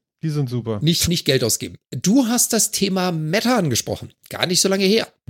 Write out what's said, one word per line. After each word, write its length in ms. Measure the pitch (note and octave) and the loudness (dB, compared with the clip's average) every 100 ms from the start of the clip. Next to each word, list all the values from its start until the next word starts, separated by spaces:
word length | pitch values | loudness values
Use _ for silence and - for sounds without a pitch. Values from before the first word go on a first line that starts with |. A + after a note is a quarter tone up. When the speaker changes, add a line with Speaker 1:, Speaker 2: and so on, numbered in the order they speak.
| _ _ | _ _
Speaker 1:
Die 60 | D#3+ | -6
sind 200 | D3 C3+ | -2 -2
super. 300 | A#2+ A2+ G#2+ | -4 -4 -2
Speaker 2:
Nicht, 260 | D3 E3+ - | 0 2 0
nicht 180 | E3+ - | 0 0
Geld 180 | C3+ | 0
ausgeben. 340 | A#2+ - - F2 _ | 0 -2 -6 -12 _
Du 360 | C3 F3 B3 A#3+ | -4 2 4 4
hast 240 | A#3+ - | 0 0
das 180 | A3+ - | 0 0
Thema 400 | - G3 F#3+ F3+ | 0 -2 0 0
Meta 460 | E3 D#3 F#3+ A3 B3 | -2 0 0 2 2
angesprochen. 560 | E3+ A2+ - G#2+ - - - | 2 0 -2 -6 -8 -20 -14
Gar 180 | - C#3 | -4 0
nicht 140 | F3+ | 2
so 60 | G3 | 2
lange 160 | F#3+ F#3+ | 2 4
her. 220 | A3 - _ - | 2 0 _ -14